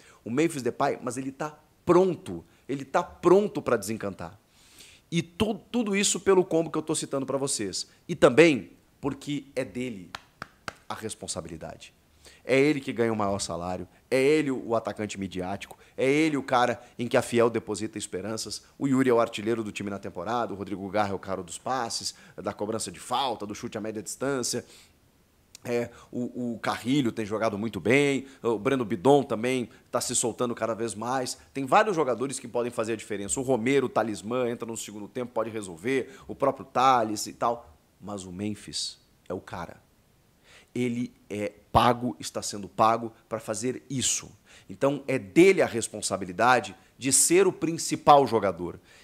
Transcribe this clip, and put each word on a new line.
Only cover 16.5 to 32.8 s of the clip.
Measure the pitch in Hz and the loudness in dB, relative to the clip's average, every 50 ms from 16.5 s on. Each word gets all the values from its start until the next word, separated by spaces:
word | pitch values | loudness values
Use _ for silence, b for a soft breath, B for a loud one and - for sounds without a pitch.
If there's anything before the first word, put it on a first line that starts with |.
| 131 120 123 123 117 - B B B B | 2 2 4 2 0 -2 B B B B
em | 123 117 | -4 0
que | - 127 | 2 2
a | |
Fiel | 117 - - 117 113 120 | 2 2 4 4 4 4
deposita | 113 113 - - 107 92 107 113 - 107 | 2 0 -4 -4 -6 -6 -6 -8 -8 -8
esperanças. | 101 - - 90 95 104 113 110 - 110 104 - b b b b | -10 -8 -8 -8 -8 -6 -8 -8 -8 -8 -10 -12 b b b b
O | 131 139 | -2 2
Yuri | 131 131 131 127 | 4 4 4 6
é | 117 | 6
o | 117 | 4
artilheiro | 117 113 - - 101 107 117 113 113 | 4 2 0 -4 -2 -2 -2 -2 -2
do | 104 | -6
time | 95 - 101 101 | -6 -8 -8 -8
na | 101 95 | -8 -8
temporada, | - 101 87 90 85 101 117 123 117 101 101 | -10 -10 -10 -8 -6 -4 -4 -2 -4 -4 -6
o | |
Rodrigo | 95 101 92 101 90 98 98 | -8 -8 -8 -8 -8 -8 -4
Garra | 90 104 104 98 | -2 0 0 0
é | 98 | -2
o | 90 | -6
cara | - 98 95 92 92 | -6 -6 -8 -8 -8
dos | 82 80 - | -10 -12 -10
passes, | - - 127 131 117 117 - - 101 - - B B B B | -6 -4 -4 -2 -4 -4 -6 -6 -8 -8 -10 B B B B
da | B 90 104 98 | B -8 -6 -6
cobrança | - 107 101 110 110 - 101 | -6 -4 -4 -4 -6 -6 -8
de | 90 80 | -10 -12
falta, | - - 123 120 139 131 113 98 104 | -10 -6 -4 -2 -2 -2 -4 -4 -6
do | 104 104 | -10 -10
chute | - - 117 - 110 | -10 -10 -10 -8 -8
à | |
média | 101 110 104 107 | -8 -8 -8 -8
distância. | 101 - - - 127 135 143 131 120 - - 120 - B B B B B B B _ _ _ _ _ _ _ _ _ _ - - - | -10 -10 -10 -6 -4 -2 -2 -2 -2 -4 -4 -6 -8 B B B B B B B _ _ _ _ _ _ _ _ _ _ -20 -16 -8
É, | 123 120 120 120 - B B B B | -4 -4 -4 -4 -4 B B B B
o, | B 123 123 117 - 123 123 120 117 | B -8 -6 -6 -6 -6 -6 -6 -6
o | 104 | -6
Carrilho | - 127 107 95 - 117 135 151 135 113 | -4 -4 -4 -2 -2 0 2 2 2 0
tem | 104 - 113 | 0 -4 -4
jogado | 98 107 107 107 113 104 98 | -4 -2 -2 0 0 -2 -2
muito | 107 117 - 101 | -4 -4 -6 -2
bem, | 76 101 123 139 147 143 139 131 135 B B B | 2 4 4 4 4 4 0 -2 -4 B B B
o | B 117 117 101 | B -2 -2 0
Breno | 101 123 139 131 123 | 0 0 0 0 -2
Bidon | 98 117 95 85 131 143 143 127 | -2 -2 2 6 6 6 6 6
também | - 113 104 110 123 131 131 113 - B B B B | 2 -2 -2 -2 -2 -2 -2 -4 -6 B B B B
tá | - 123 | -6 -4
se | - - 127 | -4 -2 -2
soltando | - - 120 104 - 127 120 117 | -2 -2 -2 -2 -2 -2 -4 -2
cada | - 110 110 113 | -2 -2 -2 -2
vez | 98 117 117 95 | -2 -4 -6 -6
mais. | 101 113 120 127 135 127 127 - b b b b | -6 -6 -4 -4 -4 -4 -6 -8 b b b b
Tem | 135 135 | -8 -2
vários | 127 156 202 220 214 196 | 2 4 4 4 4 2
jogadores | 160 151 127 120 107 123 139 127 - | 0 0 0 0 -2 -2 -4 -6 -8
que | - 120 | -10 -6
podem | 98 120 120 120 | -4 -4 -4 -2
fazer | 117 - | -2 -4